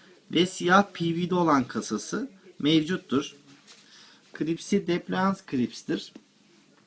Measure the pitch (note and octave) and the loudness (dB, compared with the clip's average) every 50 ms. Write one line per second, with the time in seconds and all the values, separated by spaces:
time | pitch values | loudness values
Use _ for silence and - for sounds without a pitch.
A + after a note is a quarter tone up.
0 | - - - - _ - - D#3+ F3+ F3 - - F3 F3 F#3 G3+ G3 - - - | -20 -20 -20 -20 _ -2 0 0 0 0 -2 -2 2 4 6 6 4 2 -2 -4
1 | E3+ E3+ E3 E3+ F3+ E3+ F#3 F3 E3+ D#3+ D3 C3+ B2 - - A2 - - A2 G#2 | -2 -2 0 -2 -2 0 0 2 4 4 4 4 2 0 -4 -6 -4 -4 -4 -6
2 | - - - G#3+ C4+ - - - - - - - C#3 D3 D#3+ D#3 D3+ D#3+ F#3 - | -4 -6 -6 -6 -6 -8 -12 -16 -20 -20 -8 -2 2 2 4 4 2 2 -2 -4
3 | - - B2 C#3+ - - - - _ - - - _ - - - - _ - - | -4 -2 -2 -2 -2 -4 -10 -20 _ -20 -20 -20 _ -20 -20 -20 -20 _ -20 -20
4 | - - - _ _ _ - - D3+ D#3 E3+ - - - G3+ G3 E3+ F3 E3+ E3+ | -20 -20 -20 _ _ _ -8 -6 -4 -4 -4 -6 -2 0 0 0 0 0 -2 -2
5 | - - F3+ F#3 F#3+ G3 F#3+ - - - C#3+ B2+ A#2+ - - - - - C#3 - | -4 -4 -2 0 0 0 0 -2 -6 -4 -2 -2 -2 -2 -4 -8 -6 -6 -6 -6
6 | - - - - _ _ _ _ _ _ _ _ _ _ _ _ _ | -6 -10 -18 -20 _ _ _ _ _ _ _ _ _ _ _ _ _